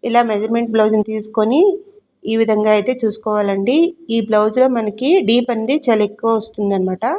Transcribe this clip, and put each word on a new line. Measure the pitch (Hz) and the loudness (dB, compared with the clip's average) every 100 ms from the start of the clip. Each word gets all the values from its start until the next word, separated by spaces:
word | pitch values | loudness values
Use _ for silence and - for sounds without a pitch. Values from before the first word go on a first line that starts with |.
ఇలా | 233 233 | -2 -2
మెజర్‌మెంట్ | 233 214 220 233 233 | -2 -2 -2 -2 -2
బ్లౌజ్ని | 220 214 214 | 0 2 0
తీసుకొని | 214 220 214 - 214 269 403 349 - - _ _ | -2 -6 -6 -2 0 4 2 2 -8 -20 _ _
ఈ | - 226 | -4 0
విధంగా | 226 214 214 | 0 2 2
అయితే | 214 202 | 2 2
చూసుకోవాలండి. | 254 220 202 - 208 202 196 196 285 339 - - | -2 -2 -4 -4 -2 0 -2 0 2 0 -2 -4
ఈ | 226 | -4
బ్లౌజ్లో | 220 214 214 220 262 | 0 2 2 2 2
మనకి | 240 214 208 262 370 | 2 -4 -4 2 2
డీప్ | 220 233 247 | 4 2 2
అనేది | 226 220 294 | -4 0 -2
చాలా | 247 220 | 2 2
ఎక్కువ | 208 208 226 | 0 -2 -2
వస్తుందన్నమాట. | 226 208 - 202 196 185 185 233 | 0 -2 -6 -2 0 -2 -2 -4